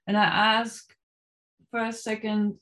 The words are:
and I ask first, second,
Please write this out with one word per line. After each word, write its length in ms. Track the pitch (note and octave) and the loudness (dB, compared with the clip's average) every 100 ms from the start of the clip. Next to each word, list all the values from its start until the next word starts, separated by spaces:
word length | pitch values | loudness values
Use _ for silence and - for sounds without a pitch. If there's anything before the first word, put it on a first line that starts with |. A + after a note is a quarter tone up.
| - | -2
and 100 | G#3 | 2
I 60 | |
ask 680 | G3 - A3 A3 A#3 - - _ _ _ _ _ _ _ _ | 2 4 2 2 -2 -10 -20 _ _ _ _ _ _ _ _
first, 320 | A#3 A3+ A3+ | -4 -4 -4
second, 520 | A3 G#3+ A3 G#3+ G#3 - | -6 -4 0 0 0 -2